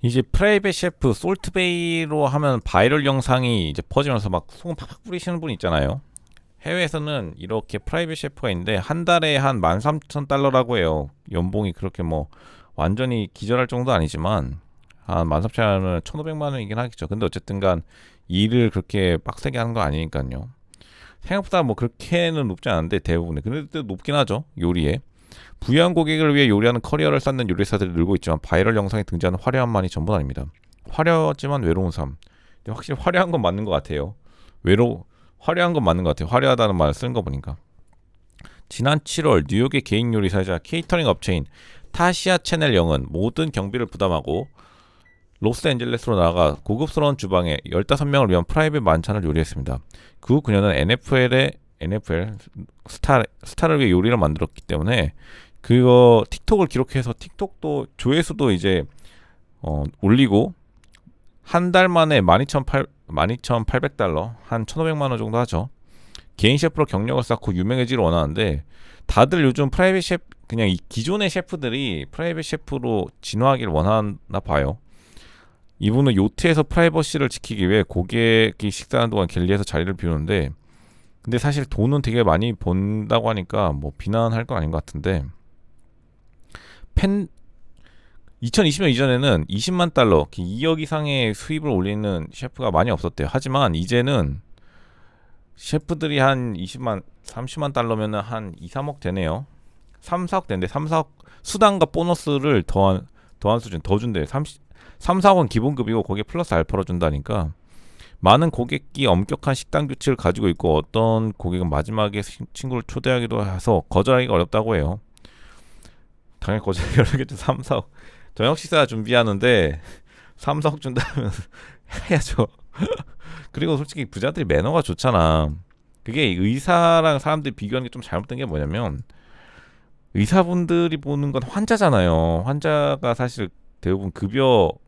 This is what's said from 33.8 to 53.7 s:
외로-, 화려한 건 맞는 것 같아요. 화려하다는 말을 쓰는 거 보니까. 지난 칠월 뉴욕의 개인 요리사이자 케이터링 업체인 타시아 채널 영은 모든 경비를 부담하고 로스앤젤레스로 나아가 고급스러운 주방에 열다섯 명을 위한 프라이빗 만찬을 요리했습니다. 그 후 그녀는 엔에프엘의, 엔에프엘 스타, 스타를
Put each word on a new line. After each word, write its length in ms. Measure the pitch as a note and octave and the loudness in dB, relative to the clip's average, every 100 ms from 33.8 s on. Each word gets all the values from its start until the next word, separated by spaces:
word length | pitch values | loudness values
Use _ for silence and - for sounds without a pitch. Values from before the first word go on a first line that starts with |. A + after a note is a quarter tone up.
| - D2+ D2 G#2 - - - - | -2 -6 -6 -10 -20 -20 -20 -6
외로-, 420 | - G2 A#2+ G#2+ - _ _ _ | 2 4 4 0 -12 _ _ _
화려한 340 | - E3+ F3 | -4 2 2
건 100 | D#3+ | 2
맞는 200 | G#2 F2 | 2 2
것 60 | F2+ | 2
같아요. 180 | D2+ D#2 | -2 0
화려하다는 480 | B2 C3+ B2 A2+ F2+ | 2 2 2 2 2
말을 180 | D2+ | 0
쓰는 180 | C#2+ A#2+ | 0 -4
거 100 | A#2+ | -4
보니까. 340 | E2 C#2 - C#2 _ _ - _ _ _ _ _ - - - | -6 -8 -10 -14 _ _ -20 _ _ _ _ _ -20 -20 -20
지난 300 | - - D3+ | -4 0 0
칠월 420 | - - D3+ G#2 C#2+ | -2 -2 4 4 4
뉴욕의 320 | G2+ C3 C#3 | 0 2 0
개인 300 | - G#2+ A#2+ | -2 -2 0
요리사이자 460 | A2 G2 G2 F#2 F2 | 0 0 0 -2 -4
케이터링 480 | - E3 E3 F3 D3 | -4 -8 -2 0 2
업체인 400 | F2+ - F2+ C3+ - - - - | 0 0 -2 -4 -14 -20 -20 -14
타시아 460 | - F3 F3+ - F3+ | 0 0 2 0 0
채널 360 | - E3+ D3+ | 0 0 2
영은 320 | G#2 E2 C#2+ C2 | 4 2 0 -2
모든 420 | D#2+ G#2+ - D#3+ | -2 -2 -2 -4
경비를 360 | - G2 A#2+ A2+ | -4 -6 -4 -6
부담하고 640 | - G2 E2 C2+ C#2+ B2+ _ - _ _ _ _ _ _ _ | -2 0 0 -2 -4 -6 _ -20 _ _ _ _ _ _ _
로스앤젤레스로 760 | G#2+ A#2 - B2+ A#2+ A#2 - G#2 | -4 -2 -2 -2 -2 -4 -2 2
나아가 400 | E2+ F2 D#2+ D2 | 2 4 2 0
고급스러운 540 | - G#2+ D3+ - D3 C#3 | -4 -2 -2 0 0 0
주방에 420 | F#2+ F#2 F2 D2 - | 0 0 0 -4 -2
열다섯 380 | D#2+ G2+ - C#3+ | -4 0 0 2
명을 220 | C#3 A#2 | 2 4
위한 140 | F2+ | 2
프라이빗 380 | E2+ - D#3 D3+ | 2 0 0 0
만찬을 420 | G2+ D#2+ E2 G#2 | 2 2 0 -4
요리했습니다. 540 | E2+ D2+ D#2 - C2+ B1+ - - - - | 0 0 -2 -4 -6 -8 -8 -20 -20 -20
그 140 | - | 0
후 60 | C#3 | 0
그녀는 340 | - G#2 G2+ | 4 2 4
엔에프엘의, 800 | D2 E2 B2 - C3+ B2+ C3 C#3 - _ _ | 2 2 0 2 2 4 2 0 -4 _ _
엔에프엘 540 | D#2 G#2 - E2 G2+ G#2 - - - _ - | -6 -6 -2 -4 -4 -10 -16 -18 -18 _ -20
스타, 340 | - - C3 A2 - | -6 2 4 2 -6
스타를 360 | - - E3 | -16 -2 0